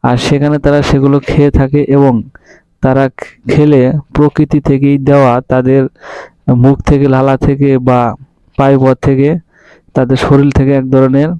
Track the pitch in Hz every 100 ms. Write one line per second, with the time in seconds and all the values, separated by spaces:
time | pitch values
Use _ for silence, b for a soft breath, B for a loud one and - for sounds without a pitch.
0 | 127 123 - 143 147 147 143 147 143 139
1 | 139 139 - 139 143 - 135 143 139 139
2 | 139 117 - b b b b _ 131 131
3 | 135 - - _ - 139 151 143 127 151
4 | - - 147 - 151 147 - 139 139 139
5 | 135 143 131 123 - 127 127 135 131 _
6 | B B B B - 123 127 135 - 143
7 | 139 131 135 135 - 139 139 131 123 123
8 | 120 - - _ _ - 139 139 131 127
9 | - 135 143 170 _ b b b b -
10 | 127 135 - 139 139 135 135 139 131 131
11 | 131 135 156